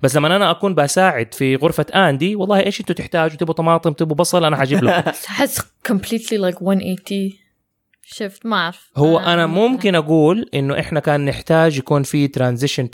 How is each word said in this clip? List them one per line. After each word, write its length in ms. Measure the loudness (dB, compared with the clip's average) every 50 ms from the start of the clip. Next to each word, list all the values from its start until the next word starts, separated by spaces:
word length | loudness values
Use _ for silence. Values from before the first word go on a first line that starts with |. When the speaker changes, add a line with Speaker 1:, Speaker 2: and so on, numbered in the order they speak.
| -2
Speaker 1:
بس 120 | 0 2
لما 200 | 2 2 2 2
أنا 160 | 2 2 2
أكون 240 | 0 0 -2 -2 0
بساعد 580 | 0 0 0 2 2 2 2 2 -2 -4 -6 -4
في 220 | -2 0 0 0
غرفة 300 | 2 2 0 0 0 -4 -2 2
أندي، 420 | 2 2 2 2 0 -2 -2 -2
والله 240 | -2 -2 0 2 2
إيش 200 | 2 0 -2 -6
أنتوا 160 | -6 -6 -6
تحتاجوا، 420 | -6 -6 -4 -2 -2 -2 -2 -2 -4
تبوا 160 | -6 -4 -2
طماطم، 400 | -2 0 2 2 2 0 -2 -2
تبوا 220 | -2 -2 -2 0
بصل، 300 | 0 0 2 2 2 2
أنا 120 | 2 0 0
حجيب 260 | 0 0 2 2 2
لكم. 260 | 2 2 2 0 -2 -6 -8
Speaker 2:
<laughs> 100 | -10 -10
أحس 300 | -4 -2 -2 -2 -2 -6
completely 760 | -10 _ _ _ -6 -2 -2 -2 -2 -4 -6 -6 -4 -4 -2 0
like 200 | 0 -2 -2 -2
one 220 | -2 0 0 0
eighty 520 | 0 -4 -8 -8 -8 -6 -6 -4 -4 -6 -8 _ _ _ _ _ _ _ _ _ _ _ _ _ _ -20 -14 -12
shift، 280 | -12 -12 -12 -10 -6
ما 100 | -4 -2 -2
أعرف. 320 | -2 -2 -6 -10 _ _ -2 2
Speaker 1:
هو 220 | 2 4 4 2
Speaker 2:
أنا 140 | 2 2 0
Speaker 1:
أنا 120 | 2 2
ممكن 500 | 0 2 2 2 2 0 0 0 2 2
أقول 540 | 2 2 2 4 4 4 4 4 2 -2 -4 -4
إنه 260 | -4 -2 -2 -2 -4
إحنا 200 | -4 -2 -4 -2
كان 260 | 0 0 0 0 0
نحتاج 520 | -2 -4 -4 -2 0 2 4 4 4 2 0
يكون 260 | -2 0 0 0 0
في 240 | 0 0 0 0 0
transition 580 | 0 0 -2 0 0 0 -2 -2 -2 -2 -6 -4